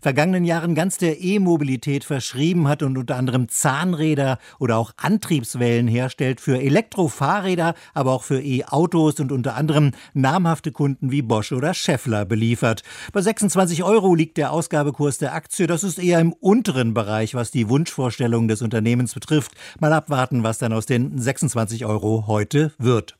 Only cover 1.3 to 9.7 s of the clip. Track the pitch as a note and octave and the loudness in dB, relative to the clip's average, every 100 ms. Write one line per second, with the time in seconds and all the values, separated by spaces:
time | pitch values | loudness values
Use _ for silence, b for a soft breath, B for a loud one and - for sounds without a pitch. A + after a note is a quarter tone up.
1.3 | G#3 F#3 E3 D3 C3 C#3+ C#3+ - C#3 - | 0 2 2 0 -2 -2 -4 -2 -6 -4
2.3 | B2+ D#3 F3+ D3 D3 C#3+ C3 B2 C3 C3 | -2 0 2 2 0 -2 -2 -4 -2 0
3.3 | B2 A#2+ - D3+ C3+ F3+ E3 D#3 D3 C3+ | 0 0 -2 -2 0 -2 0 0 2 0
4.3 | B2+ B B B2+ A2+ A2+ - C#3+ G#3+ - | -2 B B 0 0 -2 -4 0 0 0
5.3 | D#3+ C3+ B2+ A#2+ A#2+ A#2+ A#2 B2+ - C3 | -2 -2 -2 0 2 2 0 -2 -2 -4
6.3 | B2+ - B2+ C3+ G3 A3 - E3 - C#3+ | -2 -2 0 2 0 0 -2 -2 0 -2
7.3 | G3 F#3+ F3 D#3 D#3 B - C3 C3 - | 0 -2 0 -2 -2 B -2 0 0 -2
8.3 | C3+ C#3+ B2+ - C#3+ E3+ E3+ D#3 C#3+ C3+ | -4 -2 -4 -2 0 2 4 2 2 -2
9.3 | C3+ B2 A#2 D3+ | -2 -4 -2 0